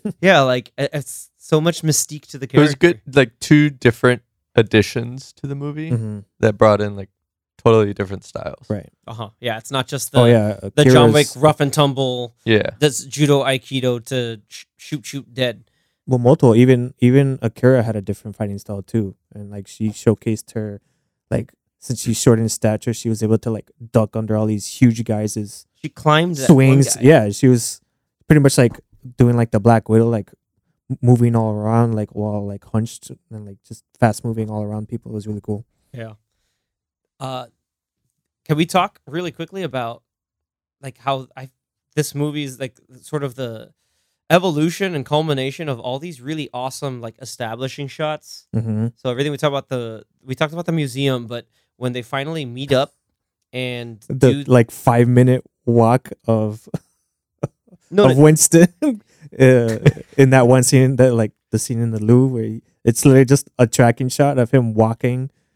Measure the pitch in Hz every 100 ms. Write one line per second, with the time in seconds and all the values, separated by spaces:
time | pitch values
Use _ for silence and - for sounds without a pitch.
0 | 214 - 185 165 131 127 - - 139 151
1 | - - - _ - 156 165 165 156 139
2 | - 147 _ 139 135 139 147 139 170 -
3 | - 135 123 - - 151 147 135 120 -
4 | 139 123 _ _ _ - 107 110 - 120
5 | 117 131 - _ 139 139 143 147 160 117
6 | 110 104 - - 113 101 110 104 104 101
7 | 98 _ _ _ _ _ 120 110 101 101
8 | 95 95 - - - - - 104 - _
9 | - 113 107 _ 120 110 - 135 123 139
10 | - 131 120 117 107 - 98 - 143 127
11 | 117 147 143 127 151 147 139 151 139 131
12 | 131 123 120 _ 113 107 - 107 147 -
13 | 135 139 143 139 131 131 - 135 127 120
14 | - 131 117 110 _ - - _ - 151
15 | - 139 120 123 123 113 _ _ _ _
16 | - 127 120 - 127 117 127 123 127 -
17 | 123 135 135 127 117 - 127 127 113 107
18 | 95 98 107 98 104 101 - 101 - 113
19 | 98 - _ 107 101 101 98 - 110 -
20 | 117 104 117 107 - 113 107 101 _ _
21 | _ _ - 123 127 _ _ _ - 120
22 | - 110 - 113 113 - 110 107 - 107
23 | 113 110 110 110 117 107 - _ 117 113
24 | 107 113 110 107 107 104 - - 120 113
25 | 113 107 107 110 101 - _ _ 156 -
26 | 156 151 175 151 131 135 131 135 131 -
27 | 127 156 104 101 131 120 - - _ _
28 | _ _ - 151 139 - 120 - - _
29 | 127 - 120 120 113 110 113 113 - 110
30 | 117 113 - _ _ _ _ _ - 131
31 | 123 120 120 117 110 104 107 117 117 107
32 | 104 - 107 104 101 101 _ 110 110 -
33 | - - _ 110 104 98 - 110 _ -
34 | 117 - 117 113 107 107 104 107 110 117
35 | 117 107 107 104 - 104 - _ _ 123
36 | 110 107 _ _ _ _ _ _ _ _
37 | _ - 131 131 120 _ _ _ _ _
38 | _ _ _ _ - 151 170 185 190 _
39 | - 160 175 - 165 190 160 127 117 117
40 | _ _ _ _ _ _ _ _ 139 -
41 | 139 135 127 131 135 _ _ _ _ 151
42 | 143 143 151 147 139 127 131 _ _ 127
43 | - 151 139 120 120 110 117 _ _ _
44 | _ _ - 170 185 147 165 - 196 156
45 | 117 147 160 135 135 139 151 117 123 135
46 | 175 131 127 160 139 123 127 - 143 123
47 | 113 - 117 - 113 117 131 - 139 -
48 | 151 151 - - _ 113 110 107 117 -
49 | 131 120 147 139 151 139 - 127 113 110
50 | - _ 131 127 156 165 170 165 139 127
51 | 139 127 113 120 - _ _ - 127 123
52 | 113 135 143 160 127 123 139 131 143 _
53 | _ _ _ _ _ 127 127 123 120 110
54 | - 131 131 139 139 123 113 - - 120
55 | 120 123 127 127 - _ - 117 113 123
56 | - - - 110 107 110 _ - _ _
57 | _ _ _ - - _ _ _ - 190
58 | 131 131 151 156 - 165 175 - 302 214
59 | _ _ 151 - 131 127 117 110 - -
60 | - - 135 131 120 131 123 131 131 127
61 | 127 117 110 _ _ 110 - 117 117 110
62 | 107 123 131 123 110 113 - _ 120 117
63 | 147 131 127 143 - - 120 - 120 -
64 | 127 - 143 135 113 131 117 107 110 113
65 | 123 127 135 _ _